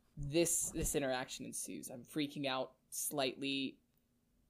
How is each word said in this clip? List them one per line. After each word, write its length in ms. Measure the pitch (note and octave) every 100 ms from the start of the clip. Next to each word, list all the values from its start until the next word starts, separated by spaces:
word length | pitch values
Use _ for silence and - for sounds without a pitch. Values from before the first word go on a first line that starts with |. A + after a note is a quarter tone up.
| _ -
this, 540 | C#3+ D#3 E3 - -
this 200 | D#3 D#3
interaction 520 | D#3 C3+ B2+ C3+ - A#2
ensues. 440 | A2+ - - -
I'm 140 | C3 -
freaking 320 | D#3 C#3+ D3 C3+
out, 260 | C3 B2+ - _
slightly 880 | - - D3 C3+ - C#3 C#3 C3+ - _ _ _ _ _ _